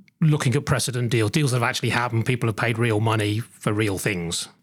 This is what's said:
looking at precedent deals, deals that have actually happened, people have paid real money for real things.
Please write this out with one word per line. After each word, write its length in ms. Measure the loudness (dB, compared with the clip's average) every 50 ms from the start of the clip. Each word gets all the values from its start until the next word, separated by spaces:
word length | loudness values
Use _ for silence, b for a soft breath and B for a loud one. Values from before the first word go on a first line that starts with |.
| -20 _ _ 0
looking 340 | 2 2 2 2 2 0 0
at 120 | 0 2
precedent 440 | 0 0 0 0 -2 -4 -2 -2 0
deals, 200 | 2 2 2 2
deals 220 | 2 2 2 2 2
that 80 | 0
have 60 | 0
actually 240 | 0 -2 -2 -2 0
happened, 360 | 0 0 0 0 0 0 0
people 200 | 0 0 0 0
have 100 | -2 0
paid 200 | 0 0 0 0
real 240 | 0 0 2 2 2
money 380 | 2 2 2 2 0 0 -2 -2
for 340 | -6 -8 -10 -6 -4 -2 0
real 240 | 0 0 -2 -2
things. 520 | -2 -2 -4 -4 -4 -4 -6 -6 -6 -8 -10 -14 _